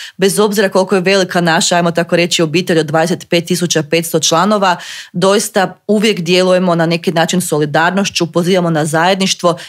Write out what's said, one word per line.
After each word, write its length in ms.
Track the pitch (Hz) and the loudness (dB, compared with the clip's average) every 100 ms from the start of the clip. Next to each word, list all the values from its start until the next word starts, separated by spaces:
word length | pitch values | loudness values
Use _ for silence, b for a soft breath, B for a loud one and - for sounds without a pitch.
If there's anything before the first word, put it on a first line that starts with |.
| B - | B -2
bez 220 | 190 170 | 0 2
obzira 300 | 208 202 190 | 0 2 0
koliko 260 | 190 190 196 | 0 2 0
je 60 | |
velika 400 | 180 196 185 185 | 2 0 0 0
naša, 340 | 170 160 - 175 | 2 2 2 0
ajmo 160 | 175 | 0
tako 240 | 165 170 170 | -2 0 0
reći, 260 | 170 - | 0 0
obitelj 380 | 165 165 185 165 | 0 0 0 0
od 60 | 156 | 0
dvadeset 440 | 160 165 180 - | 0 0 -2 -2
pet 160 | 175 170 | -4 -2
tisuća 380 | 175 175 156 | -2 0 -2
petsto 360 | 147 165 165 165 | 0 -2 -2 -2
članova, 560 | - 165 190 214 190 170 B B B | 0 0 2 2 0 -2 B B B
doista 640 | 180 190 202 226 208 180 - - | -2 2 2 0 -2 -2 -4 -2
uvijek 320 | 208 226 180 | 0 2 0
djelujemo 560 | 170 180 185 185 180 170 | 0 2 4 2 2 0
na 100 | 165 | 0
neki 260 | 170 180 | 0 -2
način 300 | 165 160 180 | 0 0 0
solidarnošću, 880 | - 151 151 151 170 185 196 - 165 | -2 -2 0 0 0 0 -2 -2 -2
pozivamo 380 | 175 170 190 170 | -2 0 0 0
na 160 | 156 147 | 0 0
zajedništvo 720 | 160 175 196 190 - 175 165 | 0 0 0 -2 0 0 -2